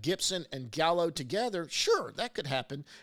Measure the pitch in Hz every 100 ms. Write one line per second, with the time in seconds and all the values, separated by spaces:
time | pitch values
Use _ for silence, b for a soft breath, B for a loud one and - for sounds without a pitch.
0 | 120 190 - 185 156 135 123 151 160 175
1 | 170 151 127 196 240 185 160 - - 415
2 | - 151 233 - 143 131 123 139 151 B